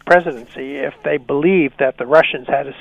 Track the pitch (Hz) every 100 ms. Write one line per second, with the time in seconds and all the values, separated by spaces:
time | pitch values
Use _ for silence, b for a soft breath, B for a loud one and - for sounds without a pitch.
0 | - 175 165 123 117 - 135 143 143 -
1 | 147 147 127 143 165 190 139 - 135 -
2 | 123 156 156 143 123 139 139 -